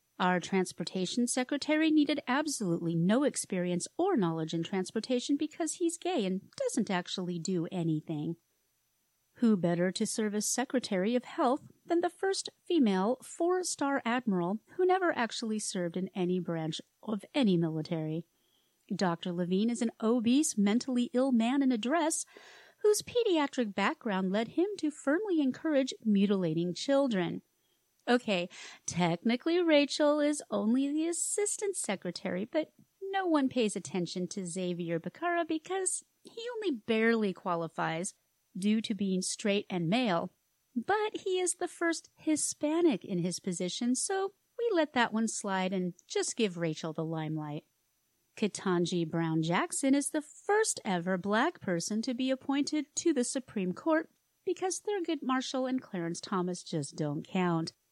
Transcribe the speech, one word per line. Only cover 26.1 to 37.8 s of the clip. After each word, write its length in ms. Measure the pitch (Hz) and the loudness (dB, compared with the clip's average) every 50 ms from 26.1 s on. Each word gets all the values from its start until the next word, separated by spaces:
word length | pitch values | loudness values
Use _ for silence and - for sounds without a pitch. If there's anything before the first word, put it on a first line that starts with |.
| 202 196 202 202 208 190 180 160 156 165 175 180 170 | 4 4 4 4 4 2 2 0 0 0 0 -2 -2
children. 640 | - - - 277 277 285 262 220 185 175 160 - - _ _ _ _ _ _ _ _ _ _ _ _ - | -4 0 2 2 4 4 2 2 0 0 -2 -4 -8 _ _ _ _ _ _ _ _ _ _ _ _ 0
Okay, 400 | - 247 247 - 220 196 175 175 180 - - - - - - - | 2 2 2 2 0 -2 -2 -2 -4 -8 -16 -18 -18 -18 -12 -10
technically 760 | - - 170 180 165 170 - - 226 240 254 - 330 339 359 | -6 0 2 2 2 2 2 2 0 0 2 0 0 2 2
Rachel 580 | 349 330 302 285 285 277 - - 302 294 294 302 | 4 6 6 6 4 4 2 2 4 4 4 4
is 220 | 294 294 302 294 - - | 2 2 0 -2 -4 -4
only 420 | 226 202 208 220 240 262 277 285 | -2 0 2 2 2 2 2 0
the 140 | 294 311 320 | 0 0 -2
assistant 720 | 339 339 - - - - - 415 403 - - 427 403 359 | -2 -2 -4 -4 -4 -2 -2 -2 -2 -2 -4 -4 -4 -4
secretary, 720 | - - - 196 180 - 180 170 - - 185 180 180 208 - | -4 -4 -4 -4 -4 -4 -6 -6 -6 -6 -4 -4 -4 -4 -2
but 220 | - 311 311 - _ _ - _ _ - 392 392 | -2 -4 -4 -4 _ _ -20 _ _ -12 -8 -4
no 160 | 381 392 381 | -4 -2 0
one 220 | 349 311 294 269 262 | 2 2 2 2 2
pays 260 | - 254 220 208 - | 2 0 0 0 -2
attention 520 | 190 175 - - 185 175 - - 190 180 170 | -4 -8 -4 -4 -4 -4 -2 -4 -6 -6 -6
to 160 | - 208 185 | -6 -8 -8
Xavier 560 | 175 160 190 185 175 175 170 175 165 170 165 | -6 -6 -4 -4 -4 -4 -4 -4 -2 -2 -2
Becerra 480 | - 180 - - 330 349 349 349 339 320 | -4 -6 -10 -6 -4 -2 -2 -2 -2 -2
because 540 | 320 311 - - 370 381 370 370 - - - _ _ _ - | -4 -6 -4 -4 -4 -2 -2 -4 -4 -6 -10 _ _ _ -20
he 180 | - - 466 453 480 494 | -18 -14 -10 -10 -8 -6
only 160 | 440 427 370 | -4 -2 -2
barely 600 | 277 214 - - 226 220 226 233 233 226 214 196 | -4 -4 -2 -2 0 2 2 2 2 2 0 -2
qualifies 800 | 185 - - 185 175 170 165 160 - - | -2 -4 -4 -4 -2 -2 -4 -6 -4 -4